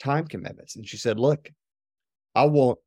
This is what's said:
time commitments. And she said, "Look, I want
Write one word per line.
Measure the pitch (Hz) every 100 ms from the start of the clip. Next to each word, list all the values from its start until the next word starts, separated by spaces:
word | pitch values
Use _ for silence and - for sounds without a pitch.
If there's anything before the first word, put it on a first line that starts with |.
time | 135 147 156
commitments. | 95 - - - -
And | 107
she | -
said, | 120 107
"Look, | 131 147 - _ _ _ _ _ _ _ _
I | 113
want | 147 147 127 -